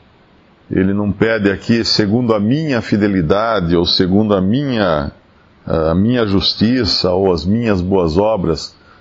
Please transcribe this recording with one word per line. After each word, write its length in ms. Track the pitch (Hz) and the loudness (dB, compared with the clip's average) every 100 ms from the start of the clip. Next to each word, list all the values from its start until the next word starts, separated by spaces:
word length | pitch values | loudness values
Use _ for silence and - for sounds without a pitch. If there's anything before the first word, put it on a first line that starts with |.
| _ _ _ _ _ _ - | _ _ _ _ _ _ -6
Ele 240 | 85 95 | -2 0
não 180 | 101 104 | 0 -4
pede 380 | 101 110 113 101 | -2 0 0 0
aqui 340 | 95 - 117 | -2 0 -2
segundo 500 | 104 - 107 113 123 | 0 -2 0 0 0
a 60 | 110 | 0
minha 420 | 104 143 160 123 | 0 -2 -2 -4
fidelidade 920 | - 107 104 95 78 95 113 107 85 85 | -2 0 2 0 0 0 0 0 0 2
ou 100 | 87 | 2
segundo 500 | - 92 95 107 101 | 0 2 2 2 2
a 60 | |
minha, 680 | 95 120 143 117 95 76 71 - _ _ _ _ - | 0 0 -2 0 0 0 -4 -10 _ _ _ _ -4
a 300 | 80 80 87 | -2 0 0
minha 300 | 107 123 110 | 0 0 0
justiça 840 | 95 - - 104 127 101 - 92 | 0 0 0 0 0 0 -2 0
ou 200 | 90 98 | 2 2
as 140 | 87 85 | 0 0
minhas 360 | 110 117 98 | -2 0 0
boas 360 | 90 95 85 80 | 0 0 0 2
obras, 580 | 107 110 82 78 - - - - | 0 0 -2 -4 -6 -18 -20 -20